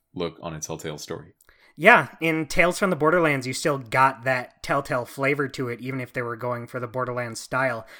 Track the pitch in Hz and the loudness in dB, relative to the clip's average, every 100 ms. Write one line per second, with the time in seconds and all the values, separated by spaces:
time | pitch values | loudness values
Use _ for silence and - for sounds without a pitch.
0 | _ 92 85 80 82 78 78 80 80 76 | _ -6 -4 -6 -10 -10 -8 -8 -8 -8
1 | - 82 82 _ _ _ _ - 180 160 | -8 -10 -12 _ _ _ _ 2 6 6
2 | 135 - 165 160 156 - 170 175 196 160 | 4 -4 -2 0 0 4 4 4 0 2
3 | 151 180 160 139 127 131 165 139 113 131 | 4 4 4 2 -2 -2 -2 -2 0 4
4 | 135 123 123 127 123 - - 143 139 135 | 4 4 -2 -2 -2 -10 -2 -2 0 -2
5 | 117 - 135 143 135 - 127 117 127 131 | -4 -2 0 2 0 -2 -4 -4 -6 -6
6 | 123 131 120 117 123 120 120 131 120 127 | -6 -6 -6 -4 -4 -4 -6 -8 -6 -4
7 | 127 123 120 110 - 135 135 113 - | -4 -4 -6 -8 -4 0 0 -2 -8